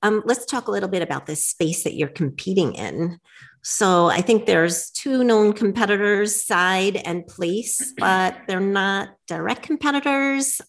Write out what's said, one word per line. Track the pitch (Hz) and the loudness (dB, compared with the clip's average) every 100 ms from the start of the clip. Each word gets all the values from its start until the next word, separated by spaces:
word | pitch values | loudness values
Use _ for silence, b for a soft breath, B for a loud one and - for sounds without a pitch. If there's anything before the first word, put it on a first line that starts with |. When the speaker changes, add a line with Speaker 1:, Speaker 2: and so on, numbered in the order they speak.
Speaker 1:
Um, | 208 214 226 | 0 0 0
let's | 247 - | -2 -2
talk | 254 240 | -6 -4
a | |
little | 202 190 | -4 -2
bit | 185 | -2
about | 165 139 - | -2 -6 -6
this | 156 - | -4 -4
space | - 160 170 | -2 -2 -2
that | 156 - | -4 -4
you're | 143 | -4
competing | - 143 - 190 190 147 - | -2 -4 -4 -2 2 0 -2
in. | 95 110 170 170 B B B B - | -6 -4 -6 -6 B B B B -6
So | - 196 175 170 | 0 4 4 4
I | - | 4
think | 190 220 214 | 2 2 4
there's | 175 170 175 - | 2 2 0 -6
two | - 285 262 | -8 -2 2
known | 247 220 214 | 4 6 4
competitors, | 208 208 208 202 202 208 202 208 - - | 4 0 2 2 2 2 2 0 -2 0
Side | 185 180 190 196 196 | 2 2 2 0 -2
and | 170 175 170 | -4 -8 -8
Place, | - 170 202 240 - - - | -6 -4 -4 -4 -6 -6 -2
Speaker 2:
<clears throat> | |
Speaker 1:
but | 190 190 185 - - | 2 2 0 -4 -4
they're | 185 | -2
not | 196 196 196 196 190 _ - | 0 0 0 -2 -6 _ -10
direct | 165 170 254 | -6 -4 -4
competitors. | - 302 294 285 285 269 277 269 269 - | -4 -2 0 0 0 0 0 0 -2 -4